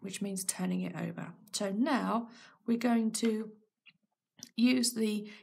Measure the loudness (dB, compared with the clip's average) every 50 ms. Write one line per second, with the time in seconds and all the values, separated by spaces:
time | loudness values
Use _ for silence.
0 | -12 -10 -8 -6 -6 -4 -4 -4 -4 -4 -4 -2 -2 -2 0 -2 -2 -4 -4 -4
1 | -6 -6 -6 -8 -10 -12 -12 -16 -16 -10 -6 -4 -2 -2 2 2 2 2 2 2
2 | 2 2 0 -2 -2 -4 -12 -20 -20 -20 -20 _ _ 0 0 2 2 4 4 4
3 | 2 2 0 0 0 2 2 0 -2 -6 -12 -18 _ _ _ _ _ _ -20 _
4 | _ _ _ _ _ _ _ -20 -20 -8 0 4 4 6 6 4 2 0 0 0
5 | 0 0 0 -2 -4 -8 -14 -18